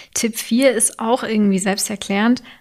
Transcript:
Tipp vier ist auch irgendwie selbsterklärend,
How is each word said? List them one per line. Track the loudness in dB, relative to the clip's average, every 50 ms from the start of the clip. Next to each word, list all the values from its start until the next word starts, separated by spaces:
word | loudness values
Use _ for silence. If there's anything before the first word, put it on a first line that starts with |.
| -20 _ _
Tipp | -4 -4 -4 -4
vier | -6 -6 -2 0 4 4 4
ist | 4 4 0 0 0 -2
auch | -2 -2 -2 -2 -2
irgendwie | -2 0 2 2 2 2 2
selbsterklärend, | 0 -2 -2 -2 -4 -8 -8 -10 -6 -4 -2 0 2 2 2 0 -2 -14 -20 -20